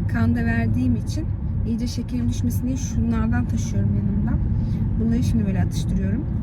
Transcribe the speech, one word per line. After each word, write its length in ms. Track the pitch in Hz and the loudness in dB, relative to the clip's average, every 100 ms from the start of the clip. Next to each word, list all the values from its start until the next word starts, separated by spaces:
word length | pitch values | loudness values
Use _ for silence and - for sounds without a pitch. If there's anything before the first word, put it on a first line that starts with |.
| - | 0
kan 220 | 226 233 233 | 0 2 2
da 100 | 233 | 2
verdiğim 500 | 226 226 233 254 233 | 0 2 2 2 0
için 300 | - - 320 - - - 214 | 0 -2 -2 -4 -2 -2 0
iyice 200 | 226 247 | 0 -2
şekerim 420 | - 240 247 240 | -4 -4 -2 0
düşmesin 380 | - 247 - 240 | 0 0 0 -2
diye 100 | 262 | -2
şunlardan 680 | - - 226 226 226 240 233 | -2 0 0 0 0 0 0
taşıyorum 440 | 226 - 202 196 - | -2 0 0 2 2
yanımda. 480 | - - - - - - - - - - | 0 0 0 0 0 0 0 0 0 0
Bunları 240 | - 233 | 0 2
şimdi 220 | 247 226 202 | 2 2 2
böyle 160 | 185 | 2
atıştırıyorum. 640 | 170 - - 190 190 202 - - | 0 0 0 0 0 -2 -2 -4